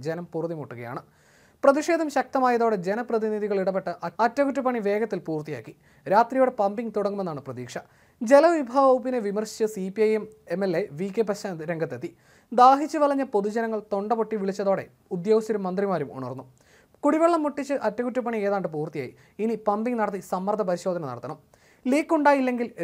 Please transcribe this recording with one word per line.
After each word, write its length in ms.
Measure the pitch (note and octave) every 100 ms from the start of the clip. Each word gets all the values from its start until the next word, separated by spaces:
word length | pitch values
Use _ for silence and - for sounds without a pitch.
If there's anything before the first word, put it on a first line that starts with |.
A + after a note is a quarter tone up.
| C#3
ജനം 180 | E3 F3
പൊറുതിമുട്ടുകയാണ്. 720 | D#3+ E3 E3 B2 A#2 A#2+ C#3+ - _ _ _ _ _
പ്രതിഷേധം 440 | C4+ C#4 D4 E4 D#4 C#4
ശക്തമായതോടെ 600 | B3 C4+ B3+ A#3+ A#3 G#3 F3
ജനപ്രതിനിധികൾ 720 | G#3+ A#3+ A3+ A3 G#3+ G#3 G3+
ഇടപെട്ട് 300 | F#3+ F#3+ F3+ - E3+
അ-, 100 | -
അറ്റകുറ്റപ്പണി 560 | A#3 A#3+ C#4+ C#4 B3+ A#3+ G3+
വേഗത്തിൽ 320 | G#3 A3 F#3+ D#3
പൂർത്തിയാക്കി. 460 | D#3 D3+ C3 - - _ _ -
രാത്രിയോടെ 460 | G3 A#3 C4 B3+ B3
പമ്പിംഗ് 360 | G3+ G#3 A#3 G#3
തുടങ്ങുമെന്നാണ് 440 | G3+ G3+ F#3 D3 B2+
പ്രതീക്ഷ. 320 | B2 A#2+ - - _ _ -
ജലവിഭവ 600 | A3 C#4 D#4+ E4 A#3+ C4 C4+
വകുപ്പിനെ 300 | B3+ B3+ B3+ G3+
വിമർശിച്ച് 400 | G3 G#3+ - A3
സി 120 | G#3+ F#3+
പി 80 | G3 G#3+
ഐ 40 | G#3+
എം 60 | G#3+ - -
എം 60 | F3 G3
എൽ 60 | E3
എ 20 | G#3 C#3+
വി 100 | G3 F#3+
കെ 60 | G#3
പ്രശാന്ത് 340 | G3 G3+ E3 D#3
രംഗത്തെത്തി. 400 | D#3+ D#3 B2 E3+ - _ _ _ A#3+
ദാഹിച്ചു 380 | B3+ C#4 D4+ D#4+
വലഞ്ഞ 220 | C#4+ C4+ C4
പൊതുജനങ്ങൾ 480 | G#3 G3+ A3 A3+ G#3+ G#3
തൊണ്ട 200 | G3+ G#3 A3
പൊട്ടി 180 | G#3+ A3
വിളിച്ചതോടെ 420 | G3 G3 G3 F#3 A#2 _ - F#3
ഉദ്യോഗസ്ഥരും 460 | F3+ A3 A3 G#3+ F#3
മന്ത്രിമാരും 440 | F#3 G3+ E3+ C#3 C3
ഉണർന്നു. 280 | B2+ B2+ C3+ _ _ _ _ _
കുടിവെള്ളം 380 | D4 D#4 E4 E4 D4
മുട്ടിച്ച് 280 | C#4+ C#4+ C#4 A3
അറ്റകുറ്റപ്പണി 500 | G#3 B3 B3 A#3 A3+ G3+
ഏതാണ്ട് 220 | G3+ F3
പൂർത്തിയായി. 380 | D#3 D#3 D#3 B2 - _ -
ഇനി 120 | A3 G#3+ G#3+
പമ്പിംഗ് 300 | G#3 A3+ A#3+
നടത്തി 200 | G3+ G3 -
സമ്മർദ്ദ 320 | F#3 F#3+ G#3+ F#3+
പരിശോധന 340 | F3 F#3+ F3 C#3+
നടത്തണം. 280 | A#2+ B2+ D3+ _ _ _ _ B3+
ലീക്ക് 280 | C#4+ D#4+ E4
ഉണ്ടായില്ലെങ്കിൽ 500 | D4 C#4 B3+ B3 F3+ -